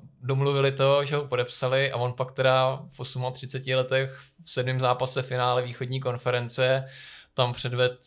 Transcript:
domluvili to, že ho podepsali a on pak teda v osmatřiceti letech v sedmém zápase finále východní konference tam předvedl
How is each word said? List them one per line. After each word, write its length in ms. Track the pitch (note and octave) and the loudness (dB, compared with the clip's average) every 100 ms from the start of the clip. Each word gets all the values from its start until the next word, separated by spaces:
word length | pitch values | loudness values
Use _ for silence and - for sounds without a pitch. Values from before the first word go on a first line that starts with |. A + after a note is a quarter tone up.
| - _ | -18 _
domluvili 500 | B2+ C3+ C#3 C#3 C#3 | -2 2 2 4 2
to, 340 | C3+ C3+ C#3+ C#3+ | 4 4 4 2
že 100 | D3 | -2
ho 120 | C#3 | -2
podepsali 640 | B2 B2 - B2+ C3 C#3 | -2 -2 -2 0 2 2
a 60 | A#2+ | 0
on 160 | B2 | -2
pak 180 | A#2+ C3 | -2 -6
teda 500 | - C3 C3 C3 C3+ - | 2 4 6 4 0 -10
v 80 | - | -12
osmatřiceti 760 | B2 B2+ B2+ B2+ C3 C3 C3 C3 | -8 -4 -6 -6 -8 -8 -2 0
letech 440 | B2+ C3 C3+ - - - - | 2 0 -2 -8 -20 -20 -6
v 60 | |
sedmém 280 | C3 B2+ B2+ | -4 -2 0
zápase 420 | B2+ B2 B2+ C3+ | 2 2 0 -2
finále 400 | B2+ B2+ B2 B2 | -2 0 2 0
východní 380 | B2 A#2+ B2 C3 | -2 -8 -6 -4
konference 880 | B2+ A#2+ B2+ A#2+ A#2+ C3 B2+ C3+ C3+ - - - - | -4 -2 -2 -2 -2 0 2 2 -2 -14 -18 -20 -8
tam 200 | - A#2+ | 0 0
předvedl 440 | A#2+ B2+ B2 B2 B2 | 0 -4 2 0 0